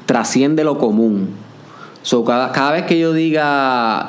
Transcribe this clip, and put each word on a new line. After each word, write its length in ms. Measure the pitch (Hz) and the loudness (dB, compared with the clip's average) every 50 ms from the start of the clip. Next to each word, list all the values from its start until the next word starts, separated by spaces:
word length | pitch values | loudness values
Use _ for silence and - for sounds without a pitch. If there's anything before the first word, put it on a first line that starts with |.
| - | -2
trasciende 580 | - 127 120 113 - - 127 135 143 156 156 156 | -2 0 0 0 0 0 2 2 2 2 2 2
lo 140 | 151 143 147 | 0 0 0
común. 500 | - 113 104 110 113 113 107 98 95 98 - - - - - - - - - - - - - - | 0 0 2 2 2 2 2 0 -2 -4 -6 -10 -16 -20 -20 -20 -20 -20 -20 -20 -20 -20 -20 -14
So, 240 | - - - 120 113 | -6 -2 0 0 0
cada, 280 | 120 120 123 127 123 127 | 0 0 0 -2 -2 -2
cada 200 | 151 135 143 151 | -2 0 0 0
vez 120 | 170 180 | -2 -2
que 140 | 175 175 165 | 0 0 0
yo 140 | 165 165 160 | 2 0 0
diga 960 | 160 160 160 151 156 151 147 143 139 135 131 127 120 117 113 110 78 - | 0 0 0 0 0 0 0 0 0 0 0 0 0 0 0 -2 -2 -4